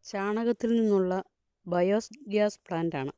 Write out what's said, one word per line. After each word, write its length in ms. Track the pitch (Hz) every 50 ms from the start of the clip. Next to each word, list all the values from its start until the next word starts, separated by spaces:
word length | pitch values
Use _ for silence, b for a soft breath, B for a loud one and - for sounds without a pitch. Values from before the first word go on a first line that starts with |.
| _
ചാണകത്തിൽ 680 | - - 196 196 202 208 220 233 233 233 _ - 226 233
നിന്നുള്ള 480 | 233 226 214 202 196 185 180 180 190 - _ _ _ _ _ _ _ _
ബയോഗ്യാസ് 920 | 175 175 175 175 185 202 220 220 - - - 285 214 196 208 208 214 - -
പ്ലാന്റ് 360 | _ - 180 165 170 170 160
ആണ്. 160 | 143 131 143 -